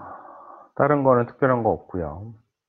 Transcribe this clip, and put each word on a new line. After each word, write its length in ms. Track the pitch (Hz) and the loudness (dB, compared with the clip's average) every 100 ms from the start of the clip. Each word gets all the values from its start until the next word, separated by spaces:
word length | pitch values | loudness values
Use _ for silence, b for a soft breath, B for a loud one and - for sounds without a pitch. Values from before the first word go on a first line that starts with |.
| B B B B B B B | B B B B B B B
다른 280 | - 143 147 | -2 0 2
거는 220 | 135 123 117 | 4 2 0
특별한 360 | - 135 123 | -2 0 2
거 80 | 113 | 0
없고요. 640 | 82 - 92 78 85 110 110 _ _ | -2 -6 -8 -8 -10 -16 -20 _ _